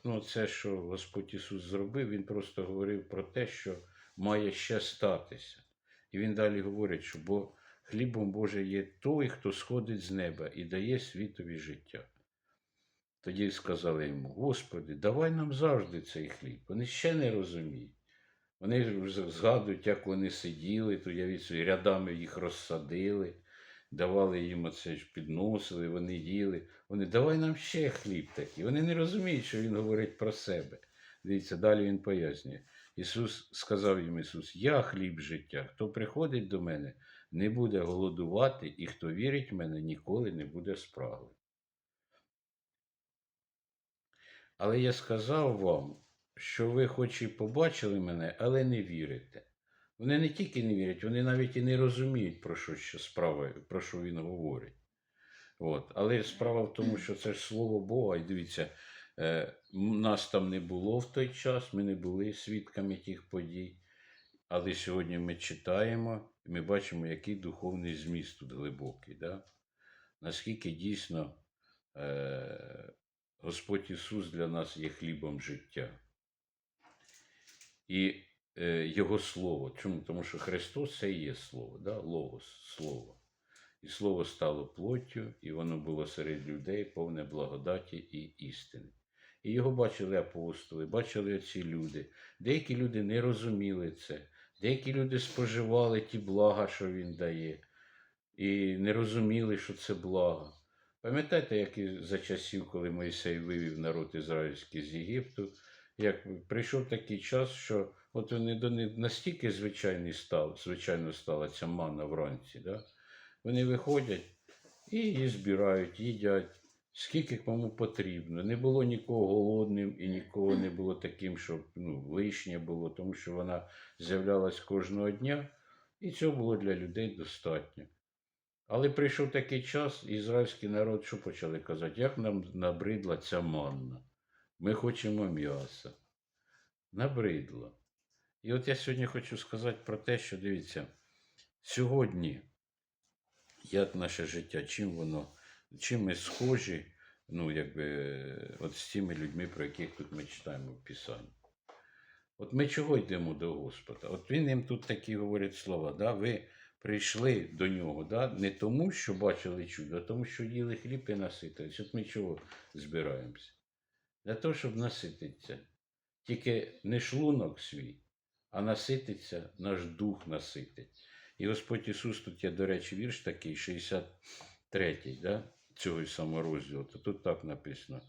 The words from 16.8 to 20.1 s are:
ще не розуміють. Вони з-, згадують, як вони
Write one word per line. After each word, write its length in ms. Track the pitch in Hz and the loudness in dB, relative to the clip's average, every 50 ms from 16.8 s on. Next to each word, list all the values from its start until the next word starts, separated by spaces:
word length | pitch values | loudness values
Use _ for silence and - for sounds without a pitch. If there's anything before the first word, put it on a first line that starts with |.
| 120 | -2
ще 280 | 123 - - - 165 165 | -2 -2 2 2 4 4
не 160 | 160 143 120 | 4 4 4
розуміють. 640 | 110 101 95 87 87 85 80 76 69 62 - - - _ _ _ _ _ _ _ _ _ _ _ _ - | 4 2 0 0 -2 -4 -4 -4 -6 -8 -10 -12 -16 _ _ _ _ _ _ _ _ _ _ _ _ -6
Вони 480 | 92 101 120 127 120 113 101 98 95 98 | 0 2 4 4 4 4 2 0 -2 -2
з-, 220 | 92 98 92 85 | -2 -2 -2 -2
згадують, 560 | 80 82 92 113 123 123 104 104 95 - - | 0 4 8 8 8 8 6 2 0 2 4
як 200 | 104 101 - - | 2 2 4 2
вони 240 | 98 | 0